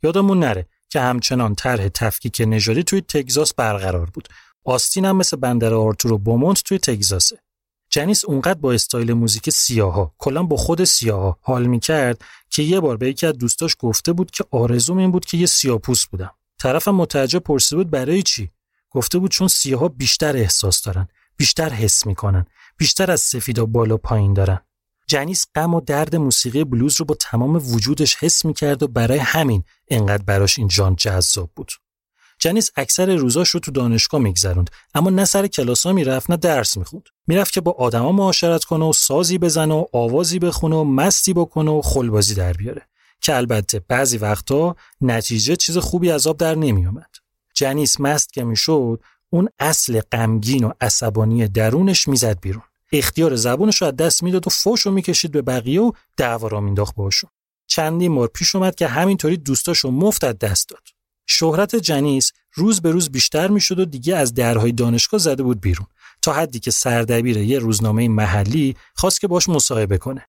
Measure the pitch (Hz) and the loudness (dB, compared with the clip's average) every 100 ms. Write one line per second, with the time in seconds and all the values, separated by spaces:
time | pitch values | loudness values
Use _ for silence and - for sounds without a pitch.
0 | 156 180 196 190 147 95 87 _ _ 151 | 2 2 4 4 2 0 -6 _ _ -2
1 | 127 123 - 127 113 101 127 120 98 - | 0 0 -2 0 0 -2 -2 -2 -2 -2
2 | 113 - 120 - 113 110 104 113 170 196 | -4 -2 -6 -2 0 2 2 0 0 -2
3 | - 151 131 131 151 - 117 101 95 90 | 0 -4 -2 0 0 0 -2 0 -2 -2
4 | 85 - - - _ _ - 127 - 196 | -4 -8 -18 -20 _ _ -2 0 0 0
5 | 190 190 180 143 127 120 113 113 110 107 | 2 2 0 -2 -2 0 2 2 0 0
6 | 120 110 104 117 151 190 - 196 - 110 | 0 0 2 2 2 0 0 -2 -2 -2
7 | 101 92 - - _ _ _ _ _ - | -2 0 0 -2 _ _ _ _ _ -2
8 | 160 208 - 139 175 180 143 120 - 123 | 0 0 0 0 0 0 0 0 0 -2
9 | 117 117 113 107 - - - 117 98 92 | 0 0 2 0 -2 -2 0 2 0 0
10 | 87 _ - 139 175 143 - 165 180 - | -4 _ -4 -2 0 0 0 0 2 2
11 | 113 101 95 87 - 127 123 120 - 156 | 0 0 -2 -4 -4 0 2 0 0 0
12 | 123 117 - - _ - 151 190 156 113 | 0 -4 -10 -20 _ -2 0 2 0 -2
13 | 127 135 165 139 117 - 160 - 120 110 | -4 -2 -2 -2 -2 -2 -4 -2 -2 -2
14 | - 170 185 - - 123 120 123 120 185 | -2 -2 -4 -6 -4 -2 0 0 0 2
15 | 185 180 - 170 175 - 135 113 - 120 | 2 0 -2 -2 0 0 0 -2 -2 -2
16 | - 92 92 _ _ _ 131 143 208 196 | -2 -8 -10 _ _ _ -2 0 0 0
17 | 165 143 131 170 - 143 - 151 185 151 | 0 0 0 -2 0 0 2 0 -2 -2
18 | 127 180 180 - 98 _ _ _ _ 127 | 0 0 0 -4 -6 _ _ _ _ -4
19 | 117 180 190 - 185 - 139 131 165 127 | 0 0 0 0 0 0 0 0 -2 -2
20 | 127 - 151 135 104 - 101 - - 92 | -2 0 0 0 0 0 0 -2 -2 -6
21 | 92 _ _ _ 147 - 156 117 110 - | -6 _ _ _ -2 0 -2 -2 0 0
22 | 110 95 104 92 87 _ - _ 156 - | 0 -4 0 0 -2 _ -20 _ -2 0
23 | 185 170 - 123 - 117 113 117 113 110 | 0 0 -2 -4 -4 -2 0 2 2 0
24 | - 110 101 98 95 95 _ _ _ _ | 0 0 2 2 2 0 _ _ _ _
25 | - 147 147 185 - - 165 170 131 143 | -2 -2 0 -4 -4 -2 0 0 0 -2
26 | 151 165 139 120 123 127 151 120 135 151 | 0 0 0 0 0 -2 0 0 0 0
27 | 151 151 - 117 127 165 131 117 107 151 | -2 -4 -2 0 2 0 0 -2 0 0
28 | 147 - 160 - 160 147 147 139 143 120 | 0 0 0 0 -2 -2 -2 0 -2 0
29 | 113 139 135 165 143 104 - _ _ 127 | 0 0 0 0 2 0 -2 _ _ 0
30 | 101 101 98 98 98 - 101 90 95 87 | 0 0 0 2 2 2 0 2 2 2
31 | 110 92 90 - 87 - - - _ _ | 0 0 0 -2 -4 -12 -14 -14 _ _
32 | _ _ _ _ 160 202 220 - 135 - | _ _ _ _ 0 0 0 -4 -2 0
33 | 185 180 131 131 175 - - 135 120 113 | 2 2 2 2 0 -2 -2 -2 0 2
34 | - 151 113 87 98 90 87 - _ 147 | 0 0 0 0 0 0 -2 -4 _ -2
35 | 175 190 196 196 202 - 123 123 170 190 | 2 2 2 2 0 -2 0 0 0 0
36 | 135 131 - 175 175 147 107 104 90 165 | 2 -2 -2 0 2 2 0 -4 -6 -10
37 | - _ - 175 196 - 170 175 123 117 | -18 _ -2 0 0 -2 -2 0 0 0
38 | 123 196 190 180 170 165 - 160 160 151 | 2 2 2 2 2 0 0 -2 0 0
39 | - 147 175 180 175 165 156 156 175 123 | 0 0 0 0 0 0 0 0 0 -2
40 | 117 131 175 180 175 - 160 160 151 131 | 0 0 0 0 -2 -2 -2 0 0 2
41 | 175 - - 175 170 - 151 151 139 139 | 2 2 2 0 0 0 0 0 0 -2
42 | 120 107 101 98 90 85 107 147 _ _ | 0 0 0 0 -2 -4 -6 -10 _ _
43 | _ _ - 139 120 110 98 104 - 123 | _ _ -2 0 0 -2 -2 -6 -2 0
44 | 135 120 104 104 - 139 170 165 - _ | 0 0 -2 -2 0 0 0 -4 -16 _
45 | 131 113 107 113 120 175 - 170 - 180 | -2 0 -2 -2 0 0 0 -2 -2 0
46 | 175 151 156 156 165 160 151 98 90 117 | 0 2 0 0 0 0 2 2 0 -4
47 | - - _ _ _ - 135 139 139 - | -12 -20 _ _ _ -2 -2 0 0 0
48 | 139 151 - - 120 113 - 156 123 113 | 0 0 -2 -4 -2 -2 0 0 0 -4
49 | _ _ _ 165 202 _ 147 156 - 113 | _ _ _ 0 0 _ 0 0 0 -2
50 | - 120 113 113 110 135 110 - 120 - | -2 0 0 0 0 0 0 -2 -2 0
51 | 113 107 110 117 107 101 110 131 190 180 | 0 0 2 2 0 2 2 2 2 2
52 | - 135 117 98 98 104 - _ _ 147 | 2 0 0 -2 -4 -8 -10 _ _ 0
53 | 131 - 160 127 120 131 214 196 165 131 | 0 2 0 2 0 2 2 2 -2 0
54 | 160 - 175 185 180 - - 226 202 196 | 2 2 0 -2 -2 -2 0 0 0 0
55 | 185 160 170 147 127 127 113 160 233 - | 0 -2 0 -2 -2 -4 0 2 0 -2
56 | _ - 127 117 113 104 101 98 104 - | _ -4 -2 -2 -4 -4 -2 -2 -2 -4
57 | 98 - - _ _ _ _ - 156 165 | -4 -4 -6 _ _ _ _ -2 0 0
58 | 180 147 117 - 165 190 185 180 160 131 | 0 2 0 0 -2 0 0 0 -2 2
59 | 185 196 156 175 139 131 - 165 131 127 | 0 2 0 -2 -2 -2 0 0 0 2
60 | 196 - 131 113 107 92 - - - _ | 2 0 -2 -2 -2 -2 -4 -10 -20 _
61 | _ _ - - 160 156 202 233 170 147 | _ _ -4 0 2 2 0 0 0 0
62 | 147 135 - _ _ - 196 208 165 165 | 2 2 0 _ _ 0 2 2 2 0
63 | 156 131 - 151 185 208 - 185 185 139 | 0 0 0 0 0 0 0 -2 -4 -4
64 | 135 175 135 120 120 117 113 117 117 117 | -2 0 0 0 0 2 0 2 0 2
65 | - 214 165 135 127 113 98 85 101 _ | 2 0 0 0 -2 0 0 -2 -4 _
66 | - _ - 143 160 123 - - 127 117 | -20 _ -2 0 -2 -4 -4 -2 0 0
67 | 113 117 120 107 104 135 113 107 110 107 | 2 0 2 0 0 0 0 0 2 2
68 | 120 107 107 101 101 151 139 123 _ - | 2 2 2 2 0 0 0 -2 _ -2
69 | 185 - 202 175 180 156 - 117 101 95 | 0 0 0 0 2 0 0 0 0 0
70 | - 135 | -2 -10